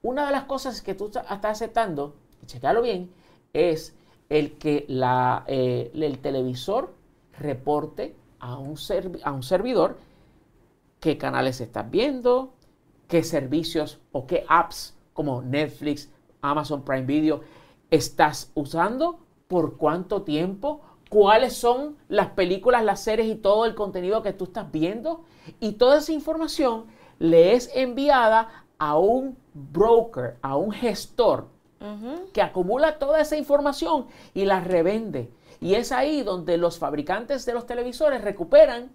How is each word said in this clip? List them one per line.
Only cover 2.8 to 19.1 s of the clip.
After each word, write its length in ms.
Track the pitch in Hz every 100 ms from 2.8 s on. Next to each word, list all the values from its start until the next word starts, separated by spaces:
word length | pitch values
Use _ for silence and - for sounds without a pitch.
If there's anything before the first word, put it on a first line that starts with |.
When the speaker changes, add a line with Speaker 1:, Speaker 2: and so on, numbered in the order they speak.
Speaker 1:
bien, 300 | 240 185 180 _ _ _ _
es 420 | - 170 156 - _ _ _ _
el 280 | 151 143 -
que 260 | 156 147 -
la, 540 | 131 127 127 127 120 -
eh, 440 | 135 127 123 120
el 260 | 156 151 135
televisor 760 | 143 135 127 123 - 226 359 - _ _ _ -
reporte 760 | 147 135 143 147 151 - 269 - _ _
a 180 | 123 135
un 180 | 135 151
servi-, 440 | - 190 185 160
a 80 | 147
un 120 | 135
servidor 540 | 123 185 240 226 - - - _ _ _ _ _ _ _ _ _
qué 180 | 160 147
canales 440 | 135 127 131 127
estás 280 | 113 - 107
viendo, 640 | 185 277 262 247 254 262 _ _ _ _ _ _
qué 160 | 170
servicios 760 | 160 156 131 151 160 160 147 - _
o 140 | 139 -
qué 180 | 175 -
apps 460 | 165 165 - - - _
como 280 | - 147 123
Netflix, 680 | 127 143 147 123 147 147 - _ _ _
Amazon 420 | 143 151 143 143 127
Prime 200 | 135 127
Video 360 | 147 156 147 - - - _ _
estás 640 | 156 - - 151 139 -
usando, 680 | - 143 165 185 254 339